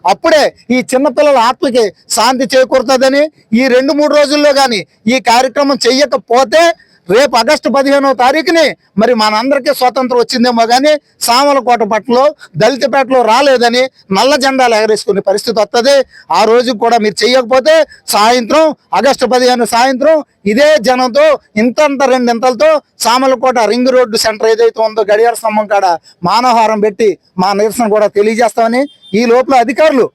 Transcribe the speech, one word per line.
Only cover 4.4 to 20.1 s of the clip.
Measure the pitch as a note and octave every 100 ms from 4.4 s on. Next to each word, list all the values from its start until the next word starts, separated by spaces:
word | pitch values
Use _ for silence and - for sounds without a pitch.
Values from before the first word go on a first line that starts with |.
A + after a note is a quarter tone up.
| D4 C#4
కానీ | C4 G#3+ D#3+ _ G#3+
ఈ | C4 A#3+
కార్యక్రమం | A#3 C4 C#4+ C#4 C#4 A#3+
చెయ్యకపోతే | C4 C#4+ B3+ _ A#3+ C4 D#4 E4+ E4+ _ _ -
రేపు | G#3 C#4+ A#3+
ఆగస్టు | A3+ D4+ D4+
పదిహేనవ | C4+ C#4 C#4 C4+ C4
తారీఖుని | B3 D4+ F4 E4 C#4+ E3+ _ -
మరి | A#3 A#3
మనందరికీ | G#3+ G#3+ B3+ C#4 C4 C4
స్వాతంత్రం | B3 A#3+ B3+ B3
వచ్చిందేమో | A3+ B3 B3 A#3 A3+
కానీ | B3 D4 D4+ _ _ -
సామలకోట | A#3+ C#4+ C#4 A#3 A#3+ G#3
పట్టణంలో | A3 G#3+ A#3+ C#4+ D4 - D3+
దళితపేటలో | G#3+ C4+ C4 C4+ B3+ C4 A#3
రాలేదని | A#3 C#4+ B3+ A#3+ A#3+ C4 _ _ F#3+
నల్ల | B3+ C#4+
జెండాలు | C4+ C4+ B3 G#3+
ఎగరేసుకునే | G#3+ G#3+ - F#3+ G3
పరిస్థితి | G3+ - A3
వస్తది. | G#3 A#3+ B3 C#4 B3+ - - E3
ఆ | A3
రోజు | A#3+ B3 G#3+
కూడా | A#3 A#3
మీరు | G#3 -
చెయ్యకపోతే | G#3+ B3+ A#3 C4 C4+ D#4+ D4 - -
సాయంత్రం | G#3+ A3 B3 G#3+ D4 D#4+ - _ F3+
ఆగస్టు | B3+ B3+ A#3+
పదిహేను | B3 B3 B3 A3+
సాయంత్రం | A#3 B3+ C4 C#4+